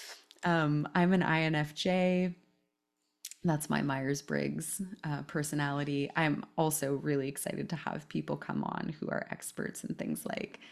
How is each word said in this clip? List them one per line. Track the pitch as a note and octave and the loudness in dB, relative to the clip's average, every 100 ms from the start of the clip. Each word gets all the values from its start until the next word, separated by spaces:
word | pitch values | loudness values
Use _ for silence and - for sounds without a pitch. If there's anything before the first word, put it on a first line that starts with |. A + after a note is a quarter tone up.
| - - - - | -14 -18 -20 -4
Um, | F3 E3 D3+ D3 D#3 | 2 4 4 2 2
I'm | F#3 F3 | 4 6
an | F#3 | 6
I | D#3+ D#3+ | 4 4
N | D#3+ | 4
F | D3+ D3+ | 2 0
J. | - F#3 F#3 F#3 F3+ F#3 F3 _ _ _ _ _ _ _ _ - - | 0 2 4 4 4 2 -2 _ _ _ _ _ _ _ _ -16 -2
That's | F3 D3+ - | 2 2 2
my | D3 | 0
Myers-Briggs, | D3 C3+ C3+ C#3+ - - C#3+ D3 E3 - F#3 G3+ | 0 0 0 -2 0 0 0 -2 -6 -6 -8 -6
uh, | D#3 C#3+ | -4 -4
personality. | C#3+ D#3+ D3 D3 C#3+ C#3+ C#3+ C#3+ C#3 | -4 -4 -2 0 0 0 0 0 0
I'm | - D#3+ C#3+ - - | 2 2 2 -2 0
also | D#3 D3+ C#3 C#3 | 2 2 0 0
really | D3+ C#3 C3+ | 0 0 0
excited | - - - C#3 | -4 -4 -4 -4
to | D#3+ | -4
have | - - - | -4 -6 -4
people | D#3+ D3 D3 | -4 -4 -6
come | - - | -4 -4
on | - - - D3+ | -2 -4 -6 -6
who | - | -4
are | - - | -4 -4
experts | - - - - - | -8 -10 -8 -8 -6
in | - | -8
things | - - D#2 - | -6 -4 -4 -6
like | - - - - | -6 -8 -12 -20